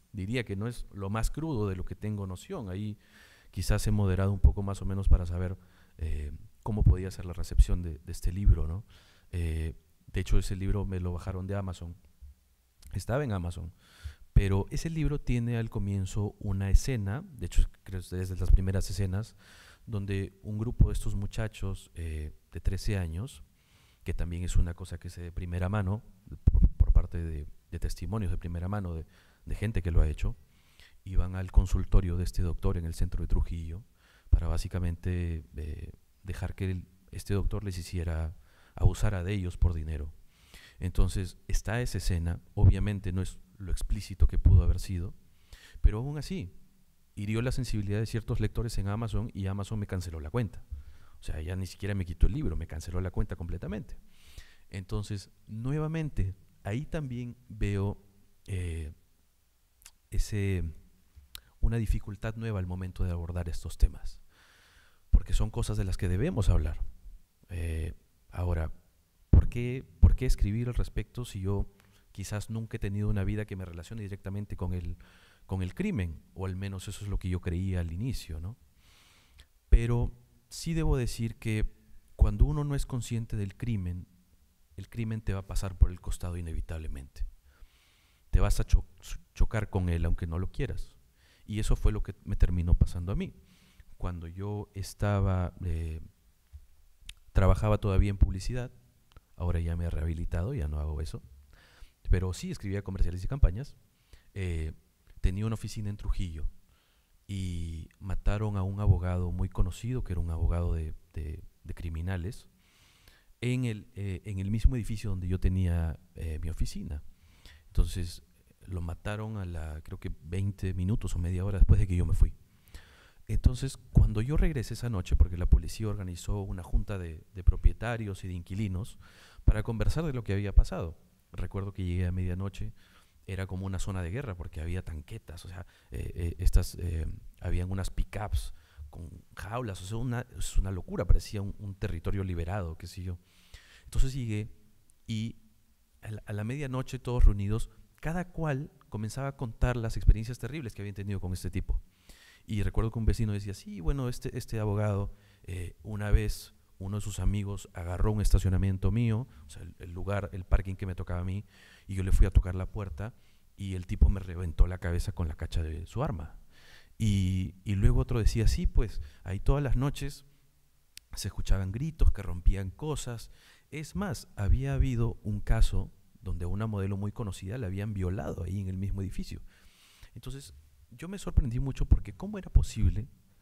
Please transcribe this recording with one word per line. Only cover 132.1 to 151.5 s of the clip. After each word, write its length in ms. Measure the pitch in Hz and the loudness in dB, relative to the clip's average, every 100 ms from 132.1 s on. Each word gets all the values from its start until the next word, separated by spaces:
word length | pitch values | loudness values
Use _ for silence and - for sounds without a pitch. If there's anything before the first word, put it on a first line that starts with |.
medianoche, 640 | 90 90 90 98 - 110 - - - _ _ - | -2 -4 -4 -6 -8 -10 -12 -20 -20 _ _ -12
era 220 | 95 95 | -8 -6
como 180 | 92 95 | -6 -6
una 140 | 92 | -4
zona 220 | - 95 | -4 -4
de 100 | 85 | -6
guerra 240 | 113 139 90 | -6 -8 -10
porque 240 | 80 80 | -10 -8
había 240 | 80 90 | -6 -6
tanquetas, 640 | - 80 - 113 - 85 92 | -6 -10 -12 -14 -16 -16 -14
o 20 | |
sea, 180 | 90 90 - _ | -14 -16 -20 _
eh, 200 | - - - | -10 -8 -6
eh, 200 | 87 - | -6 2
estas, 360 | 92 90 90 - | 6 6 4 -2
eh, 320 | 87 82 76 - - - | -4 -2 -4 -6 -12 -10
habían 320 | 90 85 90 | -2 0 0
unas 180 | 95 90 | -2 -2
pickups 640 | - - 98 104 - - - - - 76 | -2 -2 -4 -4 -2 -4 -10 -16 -20 -16
con 340 | - 82 92 - - | -14 -14 -16 -20 -14
jaulas, 460 | 98 117 120 92 | -8 -6 -6 -8
o 40 | 92 | -8
sea, 120 | 113 | -6
una, 300 | 123 120 123 - | -4 -4 -6 -6
es 200 | - - | 0 2
una 140 | 95 | 2
locura, 340 | 92 - 196 95 | 0 -6 0 6
parecía 360 | 85 - 107 | 6 6 -6
un, 140 | 101 - | -6 -8
un 160 | 104 95 | -10 -6
territorio 480 | 104 85 95 98 95 | -6 -4 -2 -2 -2
liberado, 520 | 85 82 101 85 82 | -4 -4 -4 -6 -10
qué 100 | 87 | -14
sé 160 | - | -10
yo. 140 | 90 87 _ _ - - - - - | -10 -10 _ _ -20 -20 -20 -20 -2
Entonces 280 | 113 135 | 4 4
llegué 380 | 135 117 104 110 - - - - _ - | 4 -2 -2 -4 -10 -20 -20 -20 _ -6
y 300 | 110 113 - - _ _ _ _ _ | -4 -4 -8 -20 _ _ _ _ _
a 100 | 107 | -14
la, 120 | 107 - | -12 -8
a 80 | |
la 100 | 104 | -6
medianoche 560 | 107 139 139 127 127 127 | -6 -6 -6 -6 -6 -8
todos 240 | - 120 | -2 6
reunidos, 460 | 113 101 101 113 - - - _ | 8 8 2 -2 -4 -10 -20 _
cada 280 | 147 175 175 | -6 -4 -6
cual 380 | - 156 135 156 - _ | -4 -4 -4 -6 -14 _
comenzaba 400 | 104 107 131 139 | -8 -6 -6 -8
a 80 | 139 | -6
contar 400 | 123 - 123 120 | -8 0 0 0
las 180 | 113 110 | -2 -2
experiencias 420 | 92 107 113 123 | 0 0 -2 -8
terribles 360 | 117 151 117 | -10 -10 -10
que 80 | - | -10
habían 140 | 101 98 | -10 -8
tenido 260 | 101 98 | -6 -6
con 100 | 90 | -6
este 180 | 90 | -6
tipo. 320 | 90 | -6